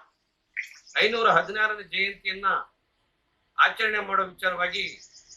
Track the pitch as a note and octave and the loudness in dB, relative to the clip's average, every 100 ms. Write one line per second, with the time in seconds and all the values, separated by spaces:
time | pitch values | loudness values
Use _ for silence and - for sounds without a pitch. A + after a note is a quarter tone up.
0 | - _ _ _ _ - - - - D3 | -4 _ _ _ _ -12 -12 -14 -6 0
1 | G#3+ A#3 G#3+ E3+ E3 G#3+ G#3+ G#3 E3+ F#3 | 2 4 4 4 2 0 -2 -2 -6 -2
2 | G3 G3 F#3+ G3 G3 F3 - _ _ _ | -2 -4 -8 -4 -2 -2 -6 _ _ _
3 | _ _ _ _ _ - - - A3 G#3 | _ _ _ _ _ 2 2 2 -2 -2
4 | G3 F#3+ F#3 - F#3 F3 F3+ G3 F3+ - | 0 -2 -2 -4 -4 -2 -2 -4 -8 -10
5 | - - - | -20 -20 -20